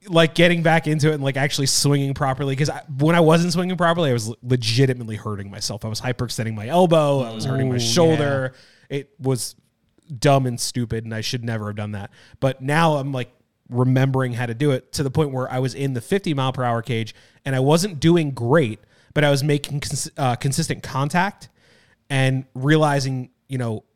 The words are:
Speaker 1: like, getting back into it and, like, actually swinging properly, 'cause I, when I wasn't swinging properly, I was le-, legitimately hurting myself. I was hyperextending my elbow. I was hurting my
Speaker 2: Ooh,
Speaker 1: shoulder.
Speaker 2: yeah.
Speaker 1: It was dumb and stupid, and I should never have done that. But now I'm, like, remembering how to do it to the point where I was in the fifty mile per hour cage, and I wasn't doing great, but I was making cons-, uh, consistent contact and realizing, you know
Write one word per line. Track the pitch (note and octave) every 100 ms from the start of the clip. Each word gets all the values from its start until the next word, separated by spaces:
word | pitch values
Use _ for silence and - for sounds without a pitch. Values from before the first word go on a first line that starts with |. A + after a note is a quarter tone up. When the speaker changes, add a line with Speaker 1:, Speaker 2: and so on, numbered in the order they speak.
| G#3
Speaker 1:
like, | E3 E3
getting | - F3 F3
back | E3 D#3+ D3+
into | D3+ C#3+
it |
and, | D#3
like, | C3+ C3+
actually | C#3+ - C#3
swinging | - C#3+ C#3+ C#3
properly, | C3+ C#3+ C3 C#3 C3+
'cause | D3+
I, | D3 - C3+
when | D3+
I | F3
wasn't | D#3+ E3 F3
swinging | E3+ F3+ F3+
properly, | F3 E3+ D#3
I |
was | A#2+ G#2+
le-, | A#2
legitimately | B2 B2+ A2+ A2+ C3+ B2 A2+ G#2+
hurting | A2 G#2 G2+
myself. | G2+ - G2+
I | A2+
was | G#2+
hyperextending | B2+ B2 A#2+ - A2+
my | A2 G#2+
elbow. | E3+ F#3 D#3+ D3 C#3
I | A#2+
was | A2
hurting | A2 C3+ C3+
my | B2
Speaker 2:
Ooh, |
Speaker 1:
shoulder. | A#2 A#2 E3 D#3 D3 C#3 C3 - - _ _
Speaker 2:
yeah. | C#3
Speaker 1:
It | C#3 _
was | C3 C3 - - _ _ _ _ _ C3+
dumb | D3 C#3 C3
and | A#2
stupid, | - - A#2 A2+
and | A2+
I | A2
should | G#2+ C3
never | A#2 A2+ G#2
have | G#2
done | G#2
that. | G#2 G2+ _ - -
But | C3+ C3
now | C3 D3 E3 D3+
I'm, | C3+
like, | C3 A#2+ _ _ _ _
remembering | B2 B2+ C3 C3+ C3+ B2+
how | A#2 B2
to |
do | A2+ D3
it | B2+ -
to | -
the | C#3
point | C3+ D3+
where | C3 B2+
I | B2+
was | C3
in | B2 C#3
the | B2
fifty | - G3 F#3+
mile | C#3+ C3
per | C3
hour | B2 A#2
cage, | A2 A#2 A2+ - _ _
and | -
I | C3+
wasn't | C3 D#3+ G3+ D#3+
doing | D#3+ E3+ D3+
great, | C3 A#2 D#3 B2+ G#2+ _ _ _
but | -
I | D3
was | C#3+
making | D3 D3 C#3+ C#3+
cons-, | - D3 D#3 -
uh, | C#3 C3
consistent | C#3 C3 E3 C#3
contact | - C3 C#3+ F3 F#3+ - - _ _ _ _ _ _
and | C3+ C3 C3 C3+
realizing, | - C3 D#3 D3+ C#3+ C3+ C3 B2+ _ _
you | C3+
know | A#2+ A2 _